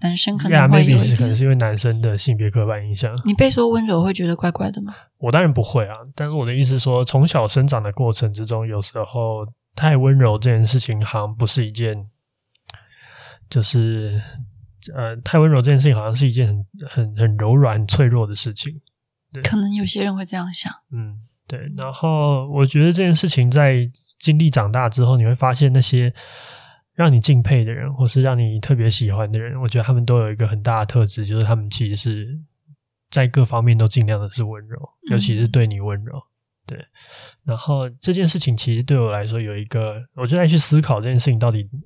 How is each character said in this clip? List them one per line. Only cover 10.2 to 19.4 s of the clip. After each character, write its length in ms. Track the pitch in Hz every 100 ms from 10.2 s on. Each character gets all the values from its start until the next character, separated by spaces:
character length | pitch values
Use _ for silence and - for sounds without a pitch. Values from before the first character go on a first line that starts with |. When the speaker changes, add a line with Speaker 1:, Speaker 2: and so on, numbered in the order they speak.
| 117 107
Speaker 2:
这 120 | 123
件 160 | 113 110
事 120 | 127
情 240 | - 107
好 180 | 107 110
像 140 | 104
不 120 | 110 113
是 180 | -
一 80 | 107
件， 340 | 107 113 104 104 _ _ _ _ _ - - _ _ _ - - - _
就 140 | 127
是， 580 | 107 120 113 110 107 104 - - - - - _ -
呃， 220 | 135 113 117
太 140 | - 165
温 120 | 156
柔 120 | 139
这 80 | 123
件 100 | 139
事 80 | 143
情 80 | 107
好 60 |
像 120 | 107
是 140 | 120 139
一 20 |
件 180 | 117 113 101 98 - 139
很， 160 | - 107
很， 100 | 104
很 200 | 113 107
柔 180 | 107 135
软、 300 | 131 107 104
脆 180 | -
弱 220 | 127 120 104
的 100 | 104
事 160 | 113
情。 300 | 104 143 156 - _ _ _ _
对。 100 | 131